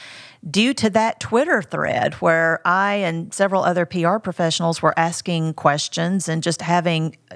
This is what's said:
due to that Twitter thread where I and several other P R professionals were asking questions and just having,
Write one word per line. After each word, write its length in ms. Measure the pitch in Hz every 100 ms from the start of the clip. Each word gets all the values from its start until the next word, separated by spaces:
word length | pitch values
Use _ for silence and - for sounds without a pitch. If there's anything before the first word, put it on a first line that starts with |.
| - - - - 160
due 240 | 185 247 269
to 140 | 220
that 280 | 220 226 -
Twitter 420 | - 233 311 214
thread 520 | 147 156 156 120 143 147
where 460 | 175 165 165 165
I 320 | 175 185 202 202
and 380 | 180 165 175
several 300 | - 196 190
other 220 | 175 175 170
P 200 | 185 170
R 120 | 214
professionals 640 | 185 170 165 156 170 160
were 160 | 156 165
asking 580 | 165 - - 165 160 156
questions 760 | 147 151 - - 170 190 165
and 120 | 160
just 200 | 170 160
having, 560 | 175 175 170 160 160 - _